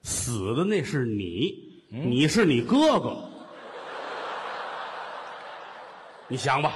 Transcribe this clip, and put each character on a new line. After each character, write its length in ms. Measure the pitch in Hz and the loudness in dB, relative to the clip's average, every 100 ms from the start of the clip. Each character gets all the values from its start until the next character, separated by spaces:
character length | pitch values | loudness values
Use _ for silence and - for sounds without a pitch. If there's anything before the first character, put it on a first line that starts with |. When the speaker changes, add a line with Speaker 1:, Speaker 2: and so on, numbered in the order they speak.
Speaker 1:
死 500 | - - - 120 95 | -4 -4 -2 -2 0
的 100 | 120 | 2
那 200 | 185 208 | 2 2
是 200 | 143 147 | 2 0
你， 840 | 123 107 92 87 165 - - - _ | 0 0 -2 0 -2 -2 -14 -20 _
Speaker 2:
嗯。 200 | 110 135 | -4 0
Speaker 1:
你 160 | 123 151 | 4 4
是 180 | 214 202 | 6 6
你 160 | 123 | 6
哥 380 | 120 254 311 233 | 6 6 8 6
哥。 180 | 127 104 - - - - - - - - - - - - - - - - - - - - - - - - - - - - - - - | 2 -6 -10 -14 -16 -16 -14 -12 -10 -10 -8 -8 -8 -8 -8 -8 -8 -8 -10 -10 -10 -10 -12 -12 -14 -14 -14 -16 -16 -18 -20 -20 -10
你 100 | 131 | -4
想 240 | 139 135 | 2 2
吧， 120 | 147 | 2